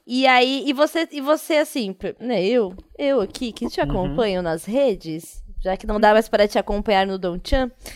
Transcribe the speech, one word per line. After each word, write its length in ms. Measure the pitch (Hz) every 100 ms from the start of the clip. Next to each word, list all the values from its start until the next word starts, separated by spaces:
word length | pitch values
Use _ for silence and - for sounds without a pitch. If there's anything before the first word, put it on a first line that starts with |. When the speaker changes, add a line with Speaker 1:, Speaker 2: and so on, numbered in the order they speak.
| -
Speaker 1:
E 200 | 254 262
aí, 360 | 254 254 269 254
e 60 |
você, 340 | 269 302 330 320
e 100 | 294
você 360 | 269 311 - 311
assim, 360 | 302 285 202
p-, 220 | 185 185 -
né, 240 | 240 214
eu, 320 | 185 247 190 190 - -
eu 240 | 285 269
aqui, 300 | 196 - 247
que 160 | - 233
te 100 | -
Speaker 2:
Uhum. 100 | 294
Speaker 1:
acompanho 520 | 214 185 143 220 180
nas 240 | 170 160 -
redes, 760 | 254 277 196 165 160 - - - -
já 140 | 185 190
que 100 | 220
não 120 | 214
dá 140 | 214
mais 140 | 214 220
para 200 | 208 208
te 100 | 226
acompanhar 460 | 196 208 208 196 196
no 100 | 190
Don 220 | 180 175
Chan, 280 | - 269 254 - -